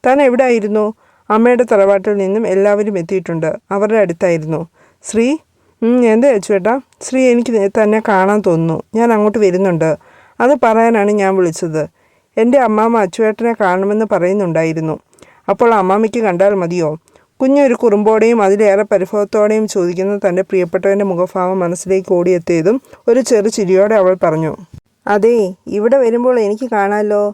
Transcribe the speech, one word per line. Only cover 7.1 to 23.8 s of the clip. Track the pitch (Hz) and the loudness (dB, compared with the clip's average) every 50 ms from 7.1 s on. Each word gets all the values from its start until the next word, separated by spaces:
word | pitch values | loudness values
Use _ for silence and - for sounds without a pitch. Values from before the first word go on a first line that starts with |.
| 262 262 262 254 | -2 0 2 2
എനിക്ക് | 240 240 233 254 226 | 2 2 0 0 0
നെ-, | 214 196 196 | 0 0 0
തന്നെ | - 240 214 208 214 220 | 0 0 2 2 0 0
കാണാൻ | 220 - 202 190 185 196 208 214 | 0 0 0 2 2 2 0 0
തോന്നുന്നു. | 190 196 170 160 165 165 160 - - _ - | 0 0 0 0 0 -2 -2 -4 -8 _ -2
ഞാൻ | 220 233 233 | 0 0 2
അങ്ങോട്ട് | 226 208 208 214 208 233 208 | 2 2 0 0 0 2 0
വരുന്നുണ്ട്. | 185 175 185 196 190 175 160 160 160 151 - _ _ _ _ _ _ _ - | 2 2 0 0 0 0 0 0 -2 -2 -4 _ _ _ _ _ _ _ -2
അത് | 233 254 294 247 | 2 2 2 2
പറയാനാണ് | - 233 220 226 226 233 233 214 202 208 208 | 2 2 2 2 2 2 2 2 0 0 0
ഞാൻ | 208 196 190 190 | 0 0 0 0
വിളിച്ചത്. | 190 180 170 165 - - 165 156 160 160 165 _ _ _ _ _ _ _ _ _ | 0 0 -2 -2 -6 -8 -6 -4 -6 -6 -6 _ _ _ _ _ _ _ _ _
എൻ്റെ | - 226 240 269 277 | -2 0 2 2 2
അമ്മാമ്മ | 254 220 214 214 220 226 233 226 | 2 2 2 0 0 0 2 0
അച്ചുവേട്ടനെ | 202 180 - - 220 214 214 - 226 233 226 | -2 -2 -2 -2 -2 -2 0 -2 -4 -4 -2
കാണണമെന്ന് | - 208 185 180 185 196 202 208 214 226 202 | 0 0 0 0 0 -2 -2 -2 -2 -2 -2
പറയുന്നുണ്ടായിരുന്നു." | 220 180 170 180 190 208 196 175 160 160 165 160 160 165 160 156 151 - _ _ _ _ - _ _ _ _ - | -2 -2 0 0 0 -2 -2 -2 -2 -2 -2 -2 -4 -4 -4 -6 -6 -8 _ _ _ _ -20 _ _ _ _ -6
"അപ്പോൾ | 202 - 247 233 | -2 0 2 2
അമ്മാമ്മയ്ക്ക് | 226 208 185 185 190 208 226 220 220 240 | 2 2 2 0 0 0 0 -2 -2 -2
കണ്ടാൽ | 226 202 175 175 190 202 208 | -2 -2 0 2 2 2 2
മതിയോ?" | 190 175 165 180 180 165 151 151 156 _ _ _ _ _ _ _ _ | 0 -2 -4 -2 -2 -2 -4 -4 -8 _ _ _ _ _ _ _ _
കുഞ്ഞൊരു | 269 262 277 285 285 262 240 | 0 2 2 2 2 2 0
കുറുമ്പോടെയും | - - 233 208 208 208 214 220 220 214 226 240 226 | 0 2 2 2 2 2 2 0 2 2 0 2 2
അതിലേറെ | 202 190 196 202 220 202 196 202 214 | 2 2 2 2 2 2 2 2 0
പരിഭവത്തോടെയും | 208 208 190 185 - - 208 208 - - 220 208 214 214 220 220 | 0 -2 -2 -2 -2 -2 -4 -4 -2 0 0 0 2 0 0 -2
ചോദിക്കുന്ന | 202 - 202 175 175 175 180 185 196 208 202 | -2 -2 -2 -2 -2 -2 -4 -4 -4 -4 -2
തൻ്റെ | - 196 175 185 | -2 -2 0 0
പ്രിയപ്പെട്ടവൻ്റെ | 190 _ - 185 180 170 - 185 185 196 196 202 202 196 | -2 _ -2 -2 -2 0 -2 -2 0 0 0 0 0 -2
മുഖഭാവം | 180 170 185 180 - 190 180 180 190 190 | -2 -2 -4 -4 -2 -4 -2 -2 -2 -2
മനസ്സിലേക്ക് | 180 170 180 - - 185 190 190 185 - | -2 -2 -4 -6 -4 -2 -2 -2 0 0
ഓടിയെത്തിയതും | 190 175 175 180 185 175 165 - 175 165 160 190 240 269 _ _ - - _ | 0 0 2 0 0 -2 0 -2 -2 0 2 0 0 -2 _ _ -20 -6 _
ഒരു | - 233 262 | 0 0 0
ചെറു | 240 - 254 214 196 220 | 2 2 0 0 0 0
ചിരിയോടെ | - - 202 175 190 185 | -2 -2 0 2 2 2